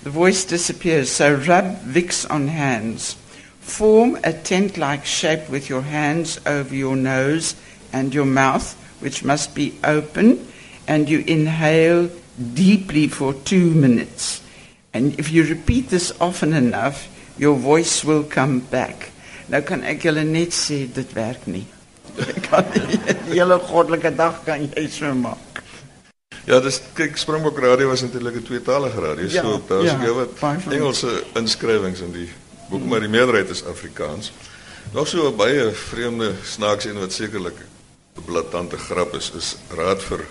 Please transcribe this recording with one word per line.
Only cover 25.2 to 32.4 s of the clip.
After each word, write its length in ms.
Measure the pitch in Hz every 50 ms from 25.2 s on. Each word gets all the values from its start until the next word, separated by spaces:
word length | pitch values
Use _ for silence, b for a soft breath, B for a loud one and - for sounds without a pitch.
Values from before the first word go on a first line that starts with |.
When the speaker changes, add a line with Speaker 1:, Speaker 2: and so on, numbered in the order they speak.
| 123 117 110 - - - - - - - - - - - - - _ _ _ _ _ _ B B B
Speaker 2:
Ja, 140 | - 123 127
dis, 160 | 127 139 139 - - - -
kyk, 240 | - 160 147 143 -
Springbok 400 | - - 156 156 160 151 139 143
Radio 280 | 127 123 123 127 135 135
was 120 | 131 123 123
natuurlik 300 | 123 117 127 120 120 117
'n 80 | 120 117
tweetalige 540 | - 123 120 117 - 127 143 143 131 113 110
radio, 240 | 85 78 76 73 87 92
Speaker 1:
Ja, 140 | 156 180
Speaker 2:
so 200 | 165 110 104 98 - -
daar 160 | 95 95 -
is 60 | 170
Speaker 1:
ja, 60 | 151 135
Speaker 2:
ook 40 | 123
heel 120 | 117 117
wat 240 | 127 127 117 - -
Speaker 1:
baie 200 | - 147 143 170
van 120 | 185 170 131
Speaker 2:
Engelse 500 | - 151 139 123 - - 127 113 90 - - -
inskrywings 640 | 113 113 110 - - - 113 113 107 98 92 90 90
in 100 | 92 87
die 180 | 87 85 87 85 85 -